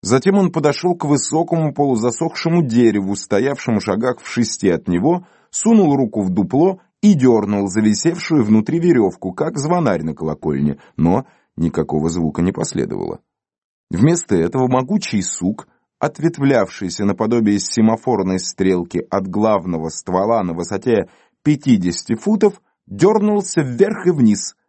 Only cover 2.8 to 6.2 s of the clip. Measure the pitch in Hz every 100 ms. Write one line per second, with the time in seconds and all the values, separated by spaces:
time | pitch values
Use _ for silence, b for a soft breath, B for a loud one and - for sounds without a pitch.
2.8 | 117 104 98 101 - 104 131 143 - 107
3.8 | 101 101 127 123 - - 233 - 95 82
4.8 | - 87 120 175 175 B B - 220 226
5.8 | 175 139 123 107